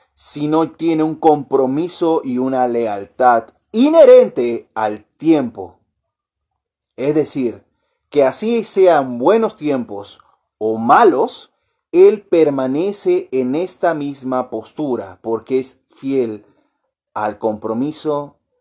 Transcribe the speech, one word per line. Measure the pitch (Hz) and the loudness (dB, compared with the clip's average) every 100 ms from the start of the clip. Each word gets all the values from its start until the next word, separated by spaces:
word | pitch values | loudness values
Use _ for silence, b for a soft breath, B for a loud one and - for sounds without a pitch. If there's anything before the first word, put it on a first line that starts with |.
| _ | _
sino | - - 147 151 156 160 | -16 -14 -8 -2 -2 -2
tiene | - 165 160 | -4 -4 -2
un | 156 156 | -2 0
compromiso | 160 147 127 135 131 139 170 - 165 160 | 2 2 0 0 0 -2 -6 -4 -2 -2
y | 135 123 | -2 -4
una | 131 131 123 | -2 -2 -2
lealtad | 117 113 101 98 - 127 117 - _ _ | -2 -4 -6 -10 0 2 2 -2 _ _
inherente | 220 285 330 262 254 220 - 120 117 - | 0 2 6 8 8 6 0 -4 -4 -8
al | 110 107 107 | -6 -4 -6
tiempo. | _ _ 156 156 120 101 90 _ _ _ _ _ _ _ _ _ _ _ _ - | _ _ 0 2 0 -8 -16 _ _ _ _ _ _ _ _ _ _ _ _ -6
Es | 135 156 | -2 -2
decir, | 139 143 120 101 _ _ _ _ _ | -2 -4 -6 -6 _ _ _ _ _
que | 147 | 2
así | 131 139 220 233 | 2 0 -2 -2
sean | - 196 185 156 131 120 | -2 2 4 4 0 -2
buenos | 143 226 214 - | 2 2 0 -4
tiempos | 151 135 113 101 101 - b b _ - | -4 -4 -6 -12 -16 -20 b b _ -6
o | 110 110 | -4 -2
malos, | 113 156 233 254 247 - - _ _ _ _ | 2 6 6 4 -2 -6 -18 _ _ _ _
él | 170 196 214 | 4 4 4
permanece | - 170 151 135 131 143 196 202 185 180 180 | 0 2 2 0 -4 -4 -4 -4 -2 -2 -2
en | 131 127 147 | -4 -2 -4
esta | 180 - 175 | -6 -4 -4
misma | 156 143 135 127 127 127 | -2 -6 -10 -6 -6 -6
postura, | 110 110 - 147 117 92 90 | -10 -12 -8 -6 -6 -8 -12
porque | 113 113 - 131 | -6 -6 -4 -4
es | 131 - _ - | -4 -14 _ -14
fiel | 135 135 117 104 _ _ _ _ _ _ _ | -6 -4 -4 -6 _ _ _ _ _ _ _
al | - 107 104 | -8 -8 -4
compromiso | 113 107 110 110 143 151 156 147 143 _ _ _ | -6 -4 -6 -6 -6 -6 -6 -6 -8 _ _ _